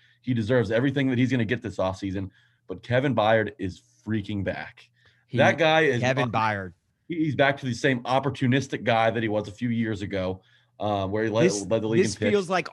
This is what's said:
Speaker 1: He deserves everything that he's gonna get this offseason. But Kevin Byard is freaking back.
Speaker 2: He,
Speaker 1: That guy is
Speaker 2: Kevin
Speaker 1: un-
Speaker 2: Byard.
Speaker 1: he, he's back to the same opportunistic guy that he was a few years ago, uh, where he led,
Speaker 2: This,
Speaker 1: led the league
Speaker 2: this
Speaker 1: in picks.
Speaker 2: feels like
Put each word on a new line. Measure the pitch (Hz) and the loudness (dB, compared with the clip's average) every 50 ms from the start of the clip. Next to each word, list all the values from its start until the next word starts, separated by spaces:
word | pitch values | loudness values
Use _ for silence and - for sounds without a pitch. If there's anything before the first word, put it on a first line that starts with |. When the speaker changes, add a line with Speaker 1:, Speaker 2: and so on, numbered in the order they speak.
| _ _ _ _ | _ _ _ _
Speaker 1:
He | - 127 131 | -6 -4 -2
deserves | 117 107 101 131 123 113 95 | -2 0 2 2 2 2 2
everything | 113 113 131 143 135 143 135 131 | 2 2 2 2 2 0 0 0
that | 127 117 | 2 2
he's | 131 120 | 2 2
gonna | 131 123 110 | 2 0 0
get | 98 123 - - | 0 -2 -4 -4
this | 104 - - | -6 -4 -2
offseason. | 95 92 95 95 101 98 92 101 98 95 - _ _ _ _ _ _ - | -2 -2 -2 -4 -6 -6 -6 -6 -8 -8 -12 _ _ _ _ _ _ -14
But | 92 85 - | -14 -12 -6
Kevin | - 120 127 135 147 120 | -2 0 0 2 2 2
Byard | 110 104 110 113 113 107 104 - - | 2 4 4 4 4 2 0 -4 -6
is | 95 92 85 - _ _ _ _ - | -8 -8 -8 -10 _ _ _ _ -6
freaking | 107 110 110 98 - 107 98 90 | -4 -4 -4 -4 -4 -6 -6 -4
back. | 90 80 71 73 - - - - _ _ _ _ _ _ _ _ | -4 -6 -6 -8 -14 -16 -20 -20 _ _ _ _ _ _ _ _
Speaker 2:
He, | _ - 123 | _ 0 2
Speaker 1:
That | 143 180 190 143 | 4 4 4 2
guy | 165 156 156 160 160 | 2 2 4 4 4
is | 139 123 117 | 2 2 2
Speaker 2:
Kevin | 117 127 131 135 135 | 0 0 0 0 0
Speaker 1:
un- | 120 | 0
Speaker 2:
Byard. | 110 113 110 110 104 98 95 90 82 _ _ _ _ _ _ - | 0 0 0 0 0 -2 -6 -10 -14 _ _ _ _ _ _ -8
Speaker 1:
he, | 170 | -4
he's | 165 160 156 123 | -4 -2 0 2
back | 107 139 139 139 139 | 4 4 4 2 0
to | 135 | -2
the | 127 113 | -6 -4
same | - - 139 131 120 - | 0 2 0 0 0 0
opportunistic | 120 127 139 139 139 131 - 135 123 127 139 135 - - - 101 | 0 0 0 0 0 -2 0 2 2 2 2 0 -2 -6 -4 0
guy | 113 113 113 113 113 | 2 2 4 4 2
that | 104 117 113 | 2 0 -2
he | 107 | -2
was | 104 107 104 - | -2 -2 -4 -6
a | |
few | - - 123 123 | -8 -6 -4 -2
years | 117 117 113 113 110 95 101 | -2 -2 -2 -2 -4 -4 -6
ago, | 95 98 95 92 92 95 95 _ _ _ _ _ _ _ - | -6 -4 -4 -4 -4 -6 -8 _ _ _ _ _ _ _ -6
uh, | 98 107 104 98 95 95 | -4 -2 -2 -2 -2 -2
where | 101 107 113 | -2 -2 -2
he | 113 | 0
led, | 104 110 - - | 2 2 2 2
Speaker 2:
This, | - 104 98 | 2 0 -4
Speaker 1:
led | 87 113 113 | -2 -2 0
the | 107 110 | 0 2
league | 113 - 196 | 2 2 2
Speaker 2:
this | - - | 2 0
Speaker 1:
in | - | -2
picks. | - - | -2 0
Speaker 2:
feels | 202 208 185 160 | 0 0 0 0
like | 190 175 165 - | -2 -4 -4 -4